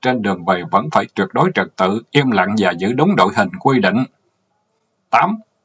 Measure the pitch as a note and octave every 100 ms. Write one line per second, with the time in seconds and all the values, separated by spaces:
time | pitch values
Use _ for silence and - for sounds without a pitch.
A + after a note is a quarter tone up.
0 | B2+ B2 G2+ F2+ E2+ F2+ E2+ G2 D3+ G2+
1 | G2 - F#2+ A#2+ F3+ - F#2 - F#2+ A2
2 | - C#3+ C3 G2+ F#2+ G#2+ F#2 F2 G2 B2
3 | F3+ D3 F#2+ A2 F#2+ F#2+ C3+ C3 G2 A2
4 | B2+ _ _ _ _ _ _ _ _ _
5 | _ A#2 F3+ A3 - _